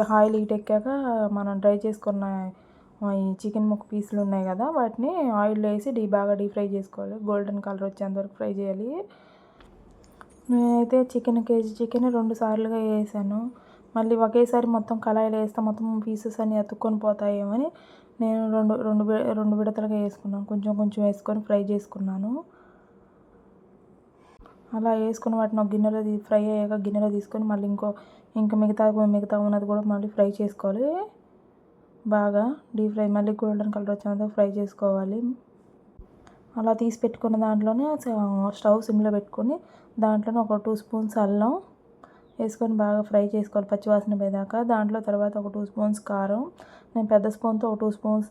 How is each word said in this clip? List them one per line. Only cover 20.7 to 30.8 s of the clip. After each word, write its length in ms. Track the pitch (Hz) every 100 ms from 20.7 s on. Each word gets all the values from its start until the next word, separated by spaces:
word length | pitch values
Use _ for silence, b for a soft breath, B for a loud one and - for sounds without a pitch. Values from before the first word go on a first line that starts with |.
| 208
కొంచెం 300 | 208 208 208
వేసుకొని 360 | 202 - 214
ఫ్రై 220 | 208 202
చేసుకున్నాను. 800 | 202 202 202 196 190 190 208 277 330 b b b b b b b _ - - _ - - - - _ _ b b - - -
అలా 200 | 226 226
వేసుకున్న 420 | 220 220 226 233 226
వాటిని 260 | 214 214
ఒక 60 | 208
గిన్నెలో 360 | 214 214 220
తీ-, 140 | 214 208
ఫ్రై 260 | 208 214 214
అయ్యాక 280 | 214 208
గిన్నెలో 360 | 214 202 208 208
తీసుకొని 340 | 202 202 214
మళ్ళీ 240 | 214 202 202
ఇంకో, 260 | 202 208 208 B B B 220
ఇంకా 220 | 214 214
మిగతా, 340 | 214 214 214 214 208
మిగతా 340 | 208 202 208
ఉన్నది 260 | 208 208 202
కూడా 160 | 208
మళ్ళీ 260 | 208 202 208
ఫ్రై 260 | 208 202 202
చేసుకోవాలి. 480 | 202 202 196 208